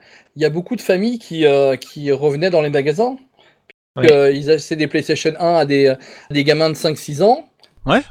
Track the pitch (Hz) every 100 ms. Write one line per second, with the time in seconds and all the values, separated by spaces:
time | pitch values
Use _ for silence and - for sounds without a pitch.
0 | _ - _ 139 151 160 180 247 - 185
1 | 220 240 - 160 151 139 139 131 - 151
2 | 143 135 151 143 185 175 147 143 139 151
3 | 240 262 _ _ _ _ _ _ _ -
4 | 131 143 139 139 139 156 - 160 147 156
5 | 147 156 160 156 170 170 143 139 135 131
6 | - - - 143 143 151 160 151 170 147
7 | - 143 196 285 302 _ _ _ 131 208
8 | -